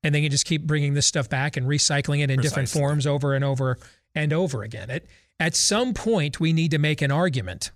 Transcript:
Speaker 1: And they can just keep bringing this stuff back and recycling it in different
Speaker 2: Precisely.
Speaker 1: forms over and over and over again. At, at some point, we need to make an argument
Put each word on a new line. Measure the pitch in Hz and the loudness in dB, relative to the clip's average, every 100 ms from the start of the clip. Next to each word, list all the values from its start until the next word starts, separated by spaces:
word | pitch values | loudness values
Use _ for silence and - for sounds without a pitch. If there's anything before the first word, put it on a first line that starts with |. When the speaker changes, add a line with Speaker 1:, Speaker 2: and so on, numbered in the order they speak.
Speaker 1:
And | 156 | 0
they | 147 | 0
can | 151 | 0
just | 139 | 0
keep | - 160 | -2 -4
bringing | 156 151 143 | 0 0 0
this | 143 - | 0 0
stuff | 160 131 | -2 -2
back | 135 143 - | -2 -2 -2
and | 127 | -2
recycling | 147 - 143 - 143 | 0 0 0 0 0
it | 143 | 0
in | 131 | 0
different | 143 - 131 | 0 -2 -2
Speaker 2:
Precisely. | 160 | 0
Speaker 1:
forms | 139 147 143 | 2 2 2
over | 143 143 | 2 2
and | 135 | 2
over | 139 135 131 123 - _ _ | 2 2 0 -2 -6 _ _
and | - 151 | -2 0
over | 156 185 127 | 2 0 -2
again. | 107 110 104 | -8 -10 -8
At, | 131 - - _ _ | -8 -10 -20 _ _
at | 165 - | 0 2
some | - 208 254 | 2 2 0
point, | 214 220 220 147 - | -2 0 2 0 0
we | 165 | 2
need | 160 165 | 2 2
to | 156 | 2
make | 151 147 | 0 0
an | 143 | 0
argument | 143 180 127 92 92 - | 2 2 0 -4 -8 -12